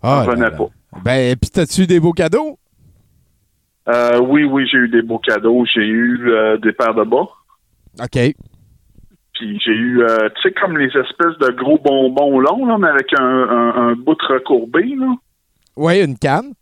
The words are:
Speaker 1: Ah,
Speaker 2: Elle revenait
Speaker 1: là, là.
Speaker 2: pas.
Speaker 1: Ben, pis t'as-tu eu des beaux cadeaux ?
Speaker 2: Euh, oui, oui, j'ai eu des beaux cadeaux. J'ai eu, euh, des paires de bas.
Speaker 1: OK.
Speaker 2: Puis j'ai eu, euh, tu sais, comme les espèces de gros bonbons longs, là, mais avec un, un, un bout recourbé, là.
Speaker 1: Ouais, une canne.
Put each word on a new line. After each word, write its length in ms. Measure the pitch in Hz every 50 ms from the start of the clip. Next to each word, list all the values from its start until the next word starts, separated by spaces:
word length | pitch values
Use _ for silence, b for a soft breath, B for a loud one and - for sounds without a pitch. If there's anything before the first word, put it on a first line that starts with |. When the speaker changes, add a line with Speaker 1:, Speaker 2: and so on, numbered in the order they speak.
Speaker 1:
Ah, 200 | - 135 131 143 -
Speaker 2:
Elle 60 | -
revenait 140 | 120 117 120
Speaker 1:
là, 60 | 113
là. 60 | 87
Speaker 2:
pas. 440 | 76 - - _ _ _ _ - - -
Speaker 1:
Ben, 300 | 117 127 135 131 123 127
pis 160 | 127 - -
t'as-tu 300 | _ - 170 - - - 185
eu 40 | 170
des 100 | 185 175
beaux 140 | 160 175 165
cadeaux ? 440 | - 175 160 165 247 311 311 285 _ _ _ _ _ _ - _ _ _ _ _ _ _ _ _ _ _ _ _ _ _ _ _ _ _ -
Speaker 2:
Euh, 300 | 117 120 120 120 120 120
oui, 240 | 123 127 139 147 151
oui, 220 | 143 135 139 135 127
j'ai 80 | - 127
eu 100 | 123 117
des 140 | 117 117 117
beaux 160 | 117 117 113
cadeaux. 460 | - - 113 104 104 113 117 123 120 113 -
J'ai 100 | 117 107
eu, 440 | 107 110 113 117 120 123 123 120 120
euh, 260 | 113 110 110 110 110
des 160 | 107 107 110 101
paires 220 | - 123 113 110
de 80 | 110 107
bas. 240 | 110 120 131 175 196 - _ _ _ _ _ _ _ _ _ _ - _ -
Speaker 1:
OK. 180 | 123 120 - 131 120 123 - _ - - _ _ _ _ _ _ _ _ _ - - - _ _ _ _ _
Speaker 2:
Puis 260 | - 117 107 104 104 -
j'ai 100 | 117 110
eu, 300 | 110 117 123 123 123 120
euh, 260 | 113 113 113 110 107 -
tu 60 | - -
sais, 100 | 190 190
comme 260 | - 208 190 165 156
les 80 | 139
espèces 500 | 131 127 139 127 - - _ 170 170 165 160
de 100 | 143 127
gros 280 | 127 123 131 131 151 156
bonbons 600 | - 147 139 135 131 131 127 139 143 143 139 131
longs, 260 | 127 147 180 240 269
là, 140 | 240 226 214
mais 100 | 196 165
avec 200 | 147 - 135 - - 190
un, 60 | -
un, 640 | 127 131 127 127 110 117 120 117 120 110 120 120 120
un 40 | 120
bout 220 | 117 123 156 156 - -
recourbé, 720 | - 139 131 131 - 147 123 113 117 120 165 190 247 285
là. 160 | 269 262 262 247 247 _ _ _ _ _ _ _ _ _ _ _
Speaker 1:
Ouais, 260 | - 147 165 175 196 196
une 120 | 151 131
canne. 360 | 113 - 143 135 165 233 285 254 _